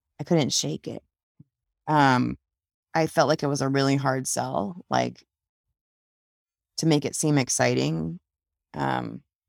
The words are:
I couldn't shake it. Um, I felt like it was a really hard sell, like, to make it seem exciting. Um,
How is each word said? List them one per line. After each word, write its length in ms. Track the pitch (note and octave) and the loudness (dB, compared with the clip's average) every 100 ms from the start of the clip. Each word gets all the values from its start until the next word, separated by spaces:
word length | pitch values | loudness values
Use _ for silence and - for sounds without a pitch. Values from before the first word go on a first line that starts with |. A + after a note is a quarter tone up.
| _ _ | _ _
I 40 | |
couldn't 280 | D3+ E3+ C3 | 0 0 2
shake 340 | - C#3+ G3 - | -2 -4 -8 -10
it. 160 | - - _ _ _ - _ _ _ - | -14 -18 _ _ _ -20 _ _ _ 0
Um, 480 | D3+ C#3 B2+ B2 B2+ _ _ _ _ _ | 4 6 4 0 -6 _ _ _ _ _
I 120 | D#3+ D#3+ | -2 0
felt 220 | - C#3 | 2 2
like 140 | D#3 | 2
it 60 | C#3+ | 0
was 140 | C#3+ | -2
a 60 | C#3 | 0
really 280 | C#3 C#3 C#3 | 2 2 2
hard 320 | C3+ C3 B2+ | 0 -2 -2
sell, 560 | - B2+ C3+ G3+ F3+ - | -4 -4 -4 -4 -8 -4
like, 340 | B2+ - B2 _ _ _ _ _ _ _ _ _ _ _ _ _ _ _ - | -2 -2 -6 _ _ _ _ _ _ _ _ _ _ _ _ _ _ _ -4
to 100 | D#3+ | 2
make 180 | D3 C#3 | 2 0
it 100 | - | -2
seem 220 | D#3 D3 | 0 2
exciting. 840 | B2 - B2 B2+ C#3 D#3+ E3 E3+ _ _ _ _ _ | 0 0 2 2 -2 -2 -6 -10 _ _ _ _ _
Um, 480 | D3 C3+ C3 - - _ _ | -6 -4 -4 -6 -12 _ _